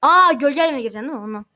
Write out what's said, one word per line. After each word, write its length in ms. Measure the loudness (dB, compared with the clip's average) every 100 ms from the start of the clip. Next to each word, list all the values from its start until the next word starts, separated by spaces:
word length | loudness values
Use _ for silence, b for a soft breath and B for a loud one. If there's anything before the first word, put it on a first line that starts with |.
Aa, 300 | 4 6 4
gölge 300 | 2 -2 0
aleme 160 | -2 -2
gireceksin 200 | -8 -10 -10
değil 40 |
mi 80 | -10
ondan? 220 | -12 -14 -16